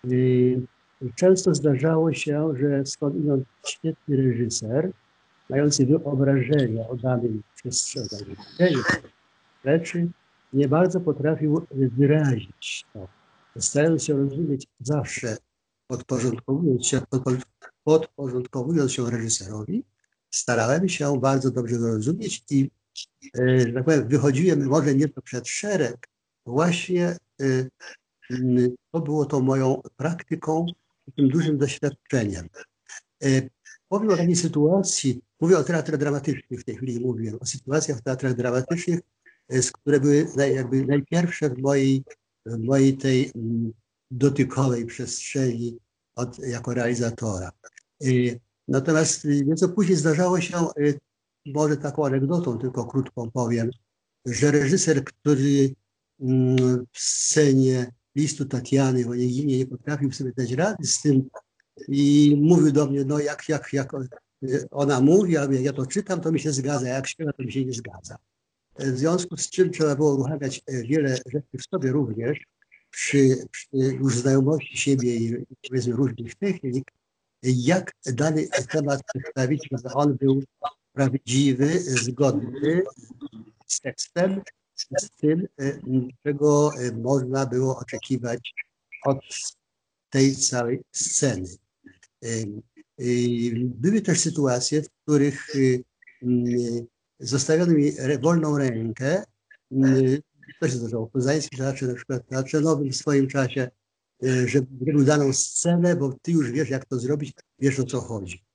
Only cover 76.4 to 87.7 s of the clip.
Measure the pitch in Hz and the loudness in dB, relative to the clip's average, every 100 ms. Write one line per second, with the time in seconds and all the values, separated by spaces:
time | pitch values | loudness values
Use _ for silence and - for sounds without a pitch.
76.4 | 202 180 135 123 - _ _ _ _ _ | -4 -4 -4 -6 -6 _ _ _ _ _
77.4 | 127 127 123 139 139 - - 123 156 156 | 0 2 2 0 0 -12 -8 -2 0 0
78.4 | 151 - 139 156 139 139 - 131 - - | -2 -4 -2 -2 0 -4 -4 -10 -8 -4
79.4 | 127 147 - 127 123 135 147 127 135 135 | -2 -2 -4 -8 -4 0 0 2 2 2
80.4 | 139 _ - _ _ 131 135 131 - 127 | -2 _ -12 _ _ -2 0 0 0 2
81.4 | 143 123 143 180 175 127 120 123 139 143 | 2 2 2 0 -2 -4 -4 2 2 2
82.4 | 120 135 143 170 190 - - - 285 - | -4 -4 0 0 -2 -8 -20 -18 -18 -18
83.4 | - _ _ - 131 - - 175 190 196 | -20 _ _ -8 -8 -10 -8 -2 -2 -2
84.4 | - _ _ - - 135 - _ 151 165 | -10 _ _ -14 -8 -6 -8 _ 0 0
85.4 | 190 - 139 147 127 131 123 - 147 143 | -2 -6 -6 -6 -2 -2 -2 -8 -6 0
86.4 | 147 147 151 143 123 113 120 139 127 135 | 4 4 2 0 -6 -4 0 0 0 -2
87.4 | 135 123 131 | -2 0 -2